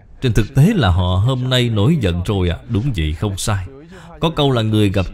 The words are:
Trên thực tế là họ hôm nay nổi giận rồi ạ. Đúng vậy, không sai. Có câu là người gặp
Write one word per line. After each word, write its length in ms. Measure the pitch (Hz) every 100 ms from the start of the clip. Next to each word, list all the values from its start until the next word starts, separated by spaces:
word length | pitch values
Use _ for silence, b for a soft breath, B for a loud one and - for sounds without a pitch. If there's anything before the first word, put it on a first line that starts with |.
| - -
Trên 120 | 131
thực 220 | 107 107
tế 180 | 135 180
là 140 | 208 95
họ 280 | 87 90 95
hôm 340 | 120 131 127
nay 180 | 127 120
nổi 300 | 107 117 170
giận 220 | 92 87 90
rồi 220 | 101 87
ạ. 100 | - -
Đúng 240 | 104 139 101
vậy, 160 | 78
không 240 | 78 104 95
sai. 300 | 113 98 90 - 165 190 B -
Có 100 | 165
câu 200 | 160 139
là 120 | 123
người 280 | 110 107 101
gặp 160 | 95 90